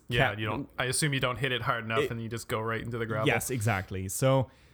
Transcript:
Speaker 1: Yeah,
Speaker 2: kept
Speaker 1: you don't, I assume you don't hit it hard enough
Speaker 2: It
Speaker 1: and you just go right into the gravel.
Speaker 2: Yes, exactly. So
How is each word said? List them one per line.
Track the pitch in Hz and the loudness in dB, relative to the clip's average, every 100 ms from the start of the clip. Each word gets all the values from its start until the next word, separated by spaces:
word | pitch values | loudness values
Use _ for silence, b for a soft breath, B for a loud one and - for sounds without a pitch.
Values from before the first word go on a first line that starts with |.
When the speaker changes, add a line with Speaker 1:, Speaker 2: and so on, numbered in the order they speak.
| - | 0
Speaker 1:
Yeah, | 120 127 | 2 2
Speaker 2:
kept | 104 | 2
Speaker 1:
you | 107 | -2
don't, | 110 139 - | -2 -4 -4
I | 127 | -2
assume | - 151 | 2 2
you | 135 | 2
don't | 127 117 | 0 0
hit | 135 | 0
it | 123 | 0
hard | 117 120 | 0 -2
enough | 110 113 | 0 0
Speaker 2:
It | 135 | 0
Speaker 1:
and | 117 | -2
you | 113 | -6
just | 117 - | -6 -4
go | 110 | -2
right | 113 113 | -2 -4
into | 117 117 | -4 -4
the | 113 | -2
gravel. | 110 110 | 0 2
Speaker 2:
Yes, | 113 - | 2 0
exactly. | 127 107 98 92 95 95 | -2 0 0 -2 -6 -6
So | - 131 135 123 b b | 0 4 4 2 b b